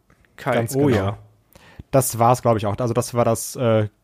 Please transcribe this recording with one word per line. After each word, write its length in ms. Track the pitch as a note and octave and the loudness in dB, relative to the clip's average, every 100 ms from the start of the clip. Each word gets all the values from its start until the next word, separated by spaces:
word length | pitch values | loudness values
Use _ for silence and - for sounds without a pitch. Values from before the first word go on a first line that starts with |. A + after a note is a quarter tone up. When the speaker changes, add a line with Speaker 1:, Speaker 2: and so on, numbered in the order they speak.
| _ _ _ - | _ _ _ -12
Speaker 1:
Kai. 180 | C3+ | -4
Speaker 2:
ganz 220 | A#2 A#2 C3+ | -2 -2 0
Speaker 3:
Oh 100 | C#3+ | 2
Speaker 2:
genau. 100 | A2 | 2
Speaker 3:
ja. 220 | G2 G#2 - _ _ - - - - | 0 -6 -12 _ _ -20 -20 -20 -2
Speaker 2:
Das 300 | C3+ - A2 | 0 0 2
war's, 240 | A#2 B2+ | 2 4
glaub 120 | B2 A2+ | 2 0
ich, 120 | G#2 | 0
auch. 100 | G2+ | -4
Also 160 | B2 | -4
das 220 | A#2 - A#2 | -2 -2 0
war 100 | A#2 | 0
das, 300 | A2+ - - | 0 -4 -4
äh, 320 | A#2+ A2 G#2 - | 0 2 0 -6